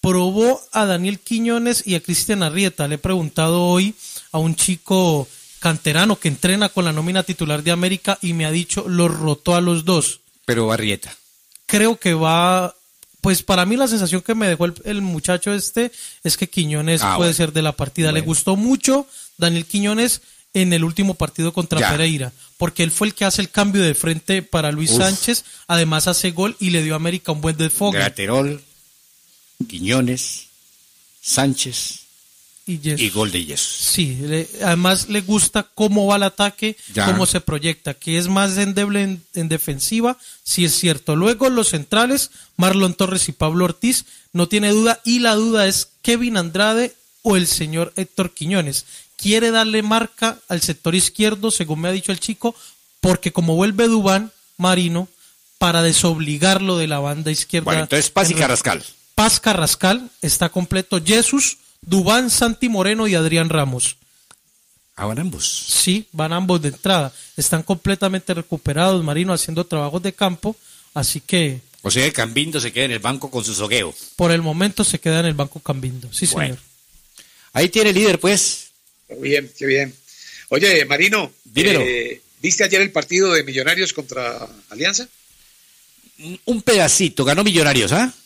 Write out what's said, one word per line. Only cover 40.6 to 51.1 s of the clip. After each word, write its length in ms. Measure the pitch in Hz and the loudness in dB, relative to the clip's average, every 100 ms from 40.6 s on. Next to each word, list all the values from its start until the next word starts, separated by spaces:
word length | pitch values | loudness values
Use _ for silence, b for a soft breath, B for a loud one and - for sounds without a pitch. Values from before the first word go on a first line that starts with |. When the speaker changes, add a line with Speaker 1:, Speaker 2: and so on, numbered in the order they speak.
| 170 | 0
Speaker 1:
es 80 | - | 2
cierto. 380 | 175 151 - 156 | 0 -2 -2 2
Luego 340 | 202 226 262 | 2 2 2
los 200 | 247 214 | 2 0
centrales, 600 | 160 139 208 247 269 - B B - | -2 -2 0 2 0 -2 B B 0
Marlon 360 | 180 190 185 | 2 4 2
Torres 340 | 170 190 185 - | 2 0 0 -4
y 20 | |
Pablo 320 | 143 156 170 180 | -2 0 2 0
Ortiz, 400 | 170 233 254 - B B | 0 0 -2 -6 B B
no 140 | 175 175 | -2 0
tiene 220 | 208 208 | 2 4
duda, 280 | 214 220 226 | 4 4 2
y 160 | 226 240 | 0 2
la 160 | 233 214 | 4 2
duda 320 | 226 220 196 | 2 4 2
es 220 | 190 - _ | 0 -6 _
Kevin 360 | - 233 240 214 | 0 0 0 -2
Andrade 580 | 170 175 214 226 247 - _ _ | -2 0 2 2 -2 -6 _ _
o 140 | 233 190 | 0 2
el 100 | 170 | 2
señor 460 | - 156 160 170 - | -2 -2 -4 -4 -6
Héctor 380 | 190 - 185 | -6 -4 -6
Quiñones. 520 | - 151 190 151 135 - B B - | -4 -2 -2 -2 -6 -10 B B -6
Quiere 340 | - 220 233 | 0 2 2
darle 300 | 226 220 220 | 2 2 0
marca 560 | 214 220 175 - 226 - - | 2 0 0 -2 -4 -4 -6
al 120 | 175 | -4
sector 340 | - 156 170 180 | -2 -2 -2 0
izquierdo, 560 | - | -2